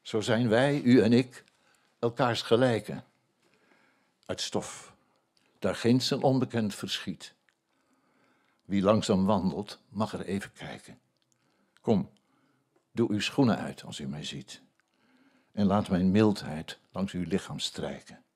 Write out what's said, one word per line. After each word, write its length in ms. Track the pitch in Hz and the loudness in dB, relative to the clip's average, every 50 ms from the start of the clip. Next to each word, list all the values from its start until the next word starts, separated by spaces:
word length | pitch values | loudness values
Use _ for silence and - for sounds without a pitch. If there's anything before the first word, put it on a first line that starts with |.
Zo 200 | _ - - 110 | _ -4 -4 -4
zijn 280 | 101 - 117 113 123 117 | 0 0 0 2 2 2
wij, 320 | 104 117 131 143 143 147 | 4 4 4 2 0 2
u 200 | - 120 120 131 | 4 6 6 6
en 120 | 95 110 117 | 8 6 6
ik, 320 | 120 131 127 - - - _ _ _ _ _ _ _ _ _ _ _ | 4 4 2 -6 -20 -20 _ _ _ _ _ _ _ _ _ _ _
elkaars 440 | - 120 117 - 143 123 117 - - | -4 -4 0 0 0 0 0 -2 0
gelijken. 600 | - 117 113 131 127 117 107 - - - 131 - _ _ _ _ _ _ _ _ _ _ _ _ _ _ _ _ _ _ _ _ _ _ _ _ | 2 4 4 4 4 2 0 -4 -6 -12 -12 -12 _ _ _ _ _ _ _ _ _ _ _ _ _ _ _ _ _ _ _ _ _ _ _ _
Uit 160 | - 98 - | -12 -10 -8
stof, 540 | - - - 107 101 - - - - - - _ _ _ _ _ _ _ _ _ _ _ _ _ | -8 -6 -6 -6 -6 -6 -14 -16 -18 -20 -20 _ _ _ _ _ _ _ _ _ _ _ _ _
daar 160 | - 98 87 | -4 -4 -4
ginds 360 | - - 117 123 127 127 - | 0 2 4 4 4 2 0
een 120 | 147 131 - | -2 0 2
onbekend 520 | 139 131 131 123 123 - 117 110 104 - | 2 2 2 0 0 -2 -2 -2 -2 -4
verschiet. 600 | - - 95 - - - - 85 - - - _ _ _ _ _ _ _ _ _ _ _ _ _ _ _ _ _ _ _ _ _ _ _ _ _ _ _ | -6 -8 -8 -8 -8 -6 -8 -10 -10 -14 -20 _ _ _ _ _ _ _ _ _ _ _ _ _ _ _ _ _ _ _ _ _ _ _ _ _ _ _
Wie 180 | - 92 101 95 | -2 -2 2 4
langzaam 420 | 95 110 107 92 - 104 92 95 | 4 4 4 4 2 2 2 4
wandelt, 560 | 95 110 95 85 95 76 87 104 - - - _ _ | 2 2 2 0 -2 -4 -4 -10 -10 -14 -20 _ _
mag 240 | - 98 110 107 - | -6 -6 -6 -6 -6
er 120 | 87 87 | -10 -8
even 280 | - 95 98 - - _ | -6 -6 -6 -6 -10 _
kijken. 460 | - - 143 - - - - - _ _ _ _ _ _ _ _ _ _ _ _ _ _ _ _ _ | -16 -14 -14 -14 -16 -18 -20 -20 _ _ _ _ _ _ _ _ _ _ _ _ _ _ _ _ _
Kom, 300 | _ - 113 95 - - _ _ _ _ _ _ _ _ _ _ _ _ _ _ _ _ _ | _ 0 2 2 0 -4 _ _ _ _ _ _ _ _ _ _ _ _ _ _ _ _ _
doe 180 | - 117 - | -2 0 0
uw 100 | 104 104 | 0 -2
schoenen 380 | 98 - - - 139 120 98 - | -2 -2 0 2 2 2 2 0
uit 240 | - 67 - - - | -4 -10 -12 -14 -16
als 160 | - - - | -16 -12 -12
u 80 | 73 | -10
mij 180 | 67 69 76 - | -10 -10 -10 -10
ziet. 380 | - - - - - - - _ _ _ _ _ _ _ _ _ _ _ _ _ _ _ _ _ _ _ | -10 -12 -12 -14 -16 -20 -20 _ _ _ _ _ _ _ _ _ _ _ _ _ _ _ _ _ _ _
En 140 | - 104 | 0 2
laat 220 | 95 95 104 101 - | 2 2 2 2 0
mijn 220 | 95 90 90 95 | 0 2 2 4
mildheid 680 | 95 107 110 107 101 - - - 76 78 82 - - _ _ _ _ | 4 6 6 4 4 0 -6 -10 -10 -10 -10 -12 -16 _ _ _ _
langs 200 | 92 95 98 - | -6 -6 -4 -4
uw 120 | 87 90 | -6 -6
lichaam 320 | 85 92 95 - - 76 71 | -2 -4 -4 -4 -6 -10 -8
strijken. 680 | - - - - 76 71 71 - - - - - _ _ _ | -8 -10 -8 -8 -8 -8 -10 -12 -16 -20 -20 -20 _ _ _